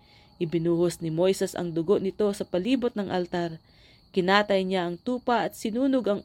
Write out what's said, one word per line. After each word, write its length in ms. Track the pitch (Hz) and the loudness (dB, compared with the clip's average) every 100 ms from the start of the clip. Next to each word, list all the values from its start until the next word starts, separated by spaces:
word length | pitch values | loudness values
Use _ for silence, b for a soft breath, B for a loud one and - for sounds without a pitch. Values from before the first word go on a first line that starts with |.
| b b b b | b b b b
Ibinuhos 640 | 170 170 165 170 175 - | -2 0 2 2 2 0
ni 80 | 165 | -4
Moises 480 | 156 185 196 185 - | 2 2 2 -2 -4
ang 160 | 175 | -4
dugo 240 | 160 160 202 | -2 0 0
nito 320 | 190 - 208 | 0 0 -2
sa 160 | 202 - | -2 -4
palibot 480 | 180 208 262 240 | -2 0 0 0
ng 160 | 208 190 | -2 -2
altar. 480 | 180 175 175 170 160 b b b b b | -2 -2 -2 -4 -8 b b b b b
Kinatay 480 | 190 180 202 208 196 185 | -2 4 4 4 0 0
niya 200 | 185 175 | 0 -2
ang 160 | 175 | -4
tupa 440 | - 247 254 233 156 | -4 -4 0 0 0
at 120 | - | -4
sinunog 480 | 226 226 277 262 202 | -4 0 2 2 0
ang 160 | 202 | -2